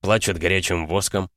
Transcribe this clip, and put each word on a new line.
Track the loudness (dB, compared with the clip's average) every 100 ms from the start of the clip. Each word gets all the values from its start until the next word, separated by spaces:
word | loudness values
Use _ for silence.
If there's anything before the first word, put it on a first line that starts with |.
плачет | 0 0 0 0
горячим | 0 0 0 -2 0
воском, | -2 -2 -2 -4